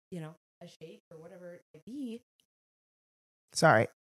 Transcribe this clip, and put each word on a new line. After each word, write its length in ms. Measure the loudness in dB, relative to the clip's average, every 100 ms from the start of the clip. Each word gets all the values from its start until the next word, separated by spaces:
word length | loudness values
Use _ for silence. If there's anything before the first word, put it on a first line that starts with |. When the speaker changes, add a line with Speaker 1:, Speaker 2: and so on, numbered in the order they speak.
| _
Speaker 1:
you 100 | -10
know, 140 | -10 -14 _ _
a 60 | -20
shake 340 | -16 -18 -18 _
or 60 | -18
whatever 360 | -18 -16 -16 -16
it 60 | -20
might 100 | -20 -12
be? 360 | -8 -6 -8 -12 _ _ _ _ _ _ _ _ _ _ _ _
Speaker 2:
Sorry. 340 | 4 6 8 4 -2